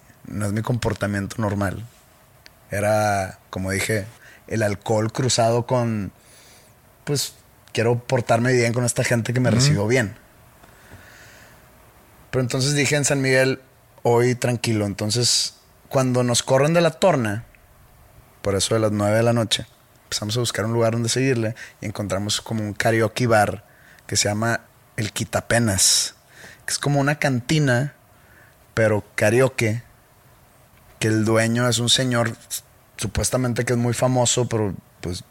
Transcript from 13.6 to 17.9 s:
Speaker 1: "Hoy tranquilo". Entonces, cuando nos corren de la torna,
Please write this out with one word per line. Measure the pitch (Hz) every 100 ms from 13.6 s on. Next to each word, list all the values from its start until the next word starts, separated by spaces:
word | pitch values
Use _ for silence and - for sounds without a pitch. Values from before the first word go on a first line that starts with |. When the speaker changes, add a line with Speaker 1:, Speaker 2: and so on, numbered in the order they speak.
| - _ _ -
Speaker 1:
"Hoy | 120 120 123
tranquilo". | 123 120 120 - 110 101
Entonces, | 98 107 113 117 - - - _ _ -
cuando | 135 127 123
nos | 123 120
corren | - 135 147
de | 170
la | 165
torna, | - 196 151 110 104 - - - - -